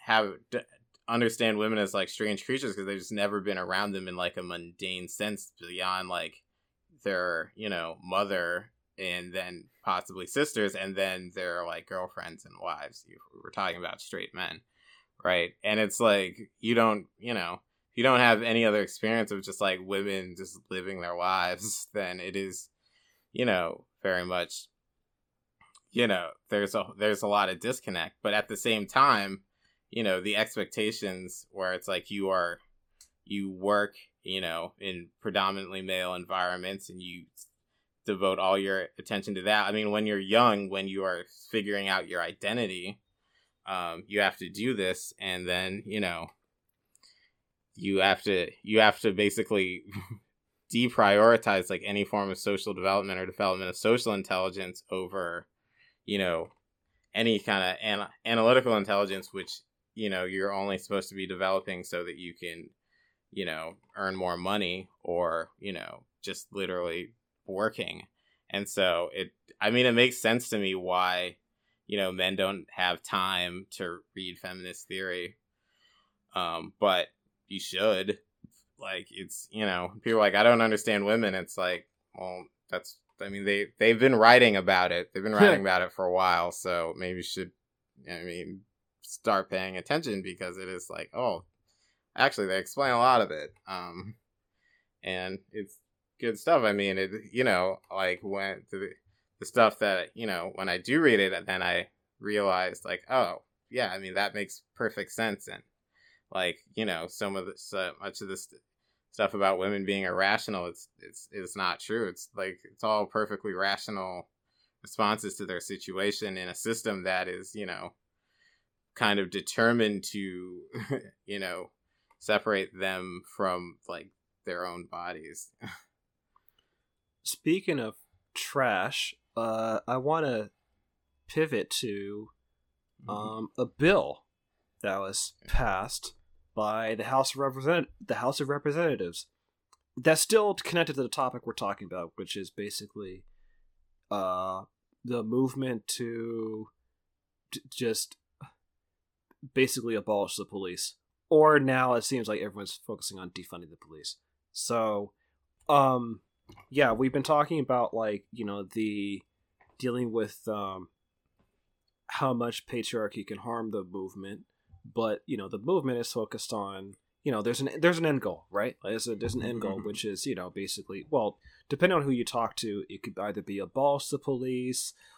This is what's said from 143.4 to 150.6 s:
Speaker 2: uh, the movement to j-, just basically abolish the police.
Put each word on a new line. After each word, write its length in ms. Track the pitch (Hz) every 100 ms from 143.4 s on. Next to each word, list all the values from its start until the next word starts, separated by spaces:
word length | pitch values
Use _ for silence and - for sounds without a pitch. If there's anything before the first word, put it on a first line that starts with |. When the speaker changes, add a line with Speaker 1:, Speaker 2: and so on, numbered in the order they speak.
| _ _ _ _ _ _ -
Speaker 2:
uh, 540 | 101 92 92 95 95 101 _ _ _
the 180 | 120 120
movement 640 | 110 123 135 135 131 117 - -
to 720 | 117 117 117 113 110 110 110 _ _ _ _ _ _ _ -
j-, 100 | - -
just 460 | - 120 110 - - _ - - _ _ _ _ _ _ _ _ _ 139
basically 400 | - 175 - 117
abolish 440 | 110 104 101 95 -
the 80 | 98
police. 500 | 101